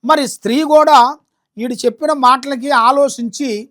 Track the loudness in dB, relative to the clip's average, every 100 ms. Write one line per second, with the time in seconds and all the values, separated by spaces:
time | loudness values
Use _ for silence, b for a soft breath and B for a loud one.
0 | 0 0 0 -6 -4 -2 2 2 6 4
1 | 4 -2 _ _ _ -10 -8 -4 -4 -2
2 | -4 0 2 2 -2 -8 -2 0 2 2
3 | 0 -2 -10 -8 -6 -6 -10